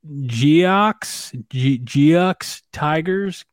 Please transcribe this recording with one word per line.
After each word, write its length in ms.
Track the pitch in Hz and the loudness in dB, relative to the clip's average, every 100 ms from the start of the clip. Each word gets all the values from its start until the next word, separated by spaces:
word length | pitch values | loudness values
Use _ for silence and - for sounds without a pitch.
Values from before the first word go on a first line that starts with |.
"Geox, 1300 | 160 143 127 117 143 160 185 196 214 - - - - 127 - | -14 -10 -6 0 4 4 4 2 0 -2 -12 -14 -12 -14 -10
Ge-, 360 | 131 131 127 | -2 0 0
Geox 760 | 123 139 147 170 185 180 - - _ | -2 2 4 4 2 -2 -10 -16 _
Tigers." 720 | - 151 160 165 190 196 175 _ | -6 -2 -2 -2 -4 -4 -8 _